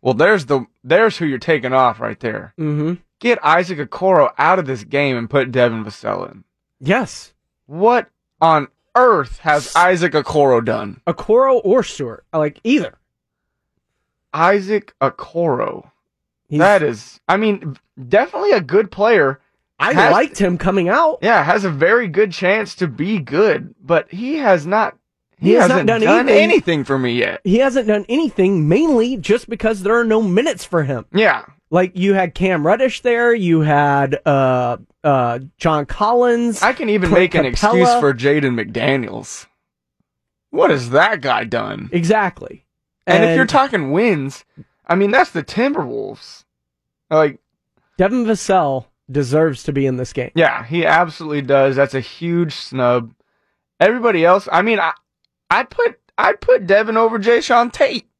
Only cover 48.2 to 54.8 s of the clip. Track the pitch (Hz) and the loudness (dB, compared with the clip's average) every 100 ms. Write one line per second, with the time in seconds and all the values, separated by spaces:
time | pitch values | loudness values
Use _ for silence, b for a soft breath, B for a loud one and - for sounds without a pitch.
48.2 | 226 214 - 190 151 131 - _ _ 135 | -2 -2 0 0 0 -4 -8 _ _ -4
49.2 | 131 147 160 131 - 139 135 127 127 - | 0 2 2 -2 -6 -2 -2 -4 -8 -8
50.2 | 120 - 156 - 117 165 165 160 175 - | -6 0 0 0 -6 -2 2 2 0 -4
51.2 | 160 147 131 139 135 131 139 135 120 - | -8 -6 0 2 4 2 0 -2 -8 -10
52.2 | 170 170 170 - - 131 123 123 117 _ | -4 -2 -2 -6 -12 -2 0 0 -4 _
53.2 | _ _ _ _ _ _ 185 240 233 185 | _ _ _ _ _ _ 2 2 0 2
54.2 | 170 190 - 165 208 220 | 4 2 2 0 0 0